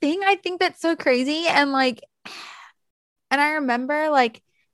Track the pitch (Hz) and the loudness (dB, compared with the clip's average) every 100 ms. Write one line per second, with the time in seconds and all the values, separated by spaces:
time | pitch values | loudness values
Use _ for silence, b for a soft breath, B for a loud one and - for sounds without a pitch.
0 | 285 349 392 392 359 359 359 - 330 330 | -2 0 0 0 -2 -2 -2 0 -2 0
1 | - 247 262 302 339 - 285 269 254 233 | 2 0 0 -2 0 2 2 2 0 -2
2 | - _ - - - - - _ _ _ | -10 _ -20 -18 -18 -20 -20 _ _ _
3 | _ _ - 269 294 311 269 240 262 294 | _ _ -4 0 0 0 -2 -2 -2 -2
4 | 311 285 233 226 _ _ _ | 2 2 2 -2 _ _ _